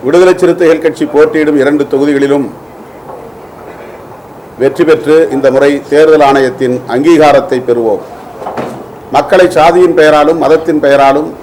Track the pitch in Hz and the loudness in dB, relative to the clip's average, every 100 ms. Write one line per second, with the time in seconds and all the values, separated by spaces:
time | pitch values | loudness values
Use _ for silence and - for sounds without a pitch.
0 | 127 165 185 170 180 175 175 160 156 151 | 0 2 2 2 0 0 0 0 -2 -4
1 | 147 143 156 156 151 147 135 147 143 135 | -4 0 2 2 -2 0 0 -2 -2 -2
2 | 143 143 139 139 120 - - - - - | 0 0 0 -2 -4 -10 -20 -20 -20 -20
3 | - - - - - - - - - - | -20 -20 -20 -20 -20 -20 -20 -20 -20 -20
4 | - - - - - - 131 135 160 156 | -20 -20 -20 -20 -20 -4 -4 0 -2 0
5 | 139 156 156 135 139 131 139 143 - 143 | 0 0 0 0 0 2 0 0 -2 0
6 | 156 156 143 139 135 - 131 127 - 117 | 2 4 2 2 -2 -2 -4 -4 -6 -2
7 | 151 165 151 143 - 127 127 120 113 98 | 2 4 4 2 0 -6 -2 -2 -2 -4
8 | - - - - - - - - - - | -6 -18 -20 -16 -14 -12 -12 -14 -18 -20
9 | - - - 185 180 170 156 175 180 165 | -6 -4 0 2 2 4 2 4 2 4
10 | 156 151 147 165 139 156 160 156 147 139 | 4 4 2 0 0 0 0 -2 2 2
11 | 135 143 156 - | 2 2 -4 -12